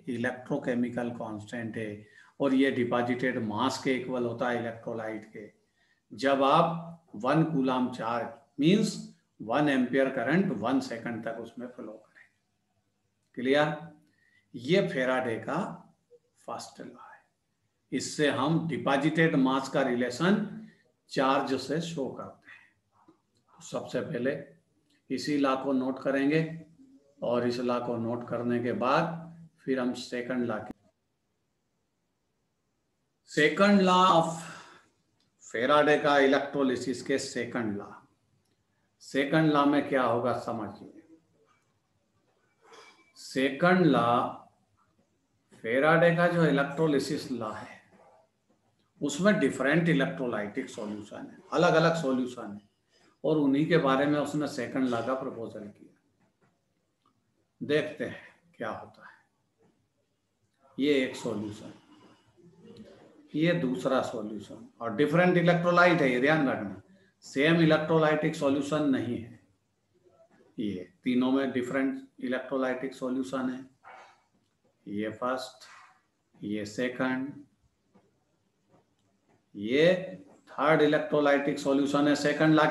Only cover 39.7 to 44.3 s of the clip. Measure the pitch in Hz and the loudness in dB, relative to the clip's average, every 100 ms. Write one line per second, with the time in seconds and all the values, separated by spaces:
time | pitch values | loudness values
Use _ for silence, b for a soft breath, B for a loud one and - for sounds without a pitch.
39.7 | 147 - 135 120 120 120 117 - 113 101 | 2 2 0 2 0 0 -4 -4 -8 -8
40.7 | - - - - - _ _ _ _ _ | -12 -20 -20 -20 -20 _ _ _ _ _
41.7 | _ _ _ _ _ _ _ _ _ _ | _ _ _ _ _ _ _ _ _ _
42.7 | B B B B - - 135 135 135 175 | B B B B -20 -8 -2 -2 2 4
43.7 | 185 165 123 117 123 - | 6 6 4 4 2 0